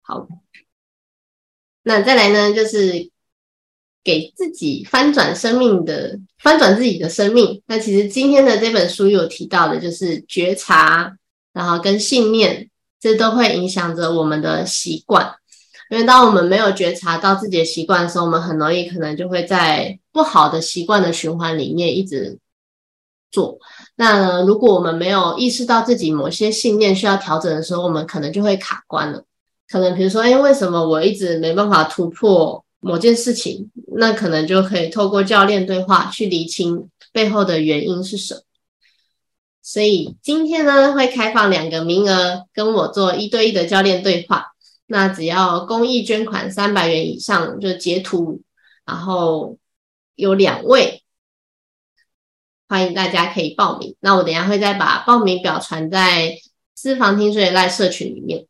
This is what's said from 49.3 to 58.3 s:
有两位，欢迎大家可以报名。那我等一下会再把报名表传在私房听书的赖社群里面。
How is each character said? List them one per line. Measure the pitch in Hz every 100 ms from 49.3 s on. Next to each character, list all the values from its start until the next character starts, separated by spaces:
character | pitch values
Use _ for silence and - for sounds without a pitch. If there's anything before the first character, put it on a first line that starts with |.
| 156 - - _ _ _ _ _
有 | - 196 196
两 | 185 127 196
位， | 262 - - _ _ _ _ _ _ _ _ _ _ _ _ _ _ _ _ _
欢 | 190 185
迎 |
大 | 180 185
家 | 180 175
可 | -
以 | 156 -
报 | 196 -
名。 | - -
那 | 196
我 | 185
等 | 165
一 | 160
下 | 185
会 | 202
再 | 202 196
把 | 156 143
报 | - 240
名 | 202 180
表 | 180 160
传 | - 160 160
在 | 190 185 170 165 165 _ _ _ -
私 | 269 262
房 | 208 202
听 | 208
书 | 208
的 | 185
赖 | 180 180
社 | - 185
群 | - 160
里 | -
面。 | -